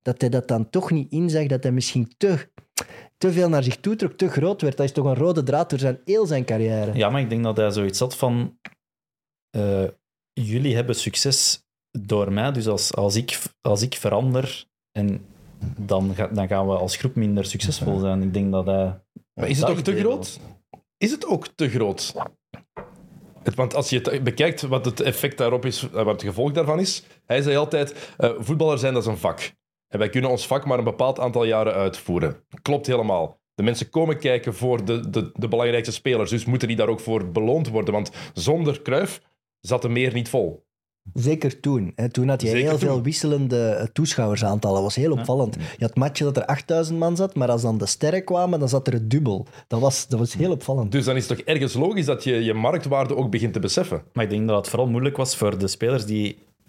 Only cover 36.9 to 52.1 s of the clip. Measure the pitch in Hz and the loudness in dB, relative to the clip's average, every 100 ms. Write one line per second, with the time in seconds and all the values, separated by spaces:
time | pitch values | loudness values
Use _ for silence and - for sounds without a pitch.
36.9 | 110 - 113 90 85 107 151 127 110 95 | 0 0 -2 0 -2 0 0 0 -2 0
37.9 | 104 101 - - - 87 165 156 - - | -2 -2 -10 -14 -6 0 0 0 -2 0
38.9 | 135 196 - _ _ _ _ 87 120 117 | 0 -2 -6 _ _ _ _ -2 -2 0
39.9 | 120 127 120 117 135 90 80 _ _ _ | 0 0 0 -2 -2 -2 -6 _ _ _
40.9 | _ - 107 123 156 143 131 139 131 92 | _ -12 -2 0 0 -2 -2 -2 0 -2
41.9 | - 117 127 131 131 113 117 143 151 143 | -4 -4 0 0 0 0 2 2 2 2
42.9 | 131 120 160 156 143 135 123 113 104 110 | 0 -2 -2 0 0 0 0 0 0 -2
43.9 | - 151 - 110 104 110 104 104 98 98 | -2 -2 0 0 0 0 0 2 2 0
44.9 | - 156 135 117 131 120 - - - 113 | 0 0 0 0 0 0 -2 -10 -4 -2
45.9 | - 139 139 143 135 - 139 - 165 160 | 0 0 0 0 0 0 -2 0 0 0
46.9 | 165 170 170 190 160 123 120 117 110 101 | 0 0 2 0 0 2 2 2 0 0
47.9 | - 147 185 190 180 180 170 135 135 135 | 0 0 0 0 0 2 2 2 2 0
48.9 | 120 110 135 135 95 - - - 117 135 | 0 2 2 2 0 -4 -14 -4 2 2
49.9 | 135 - 117 117 - 180 165 - 135 107 | 2 -2 0 0 0 0 0 -2 -2 0
50.9 | 135 117 131 - 117 - 156 131 123 165 | 0 0 0 0 -4 0 0 0 2 4
51.9 | 214 143 | 4 4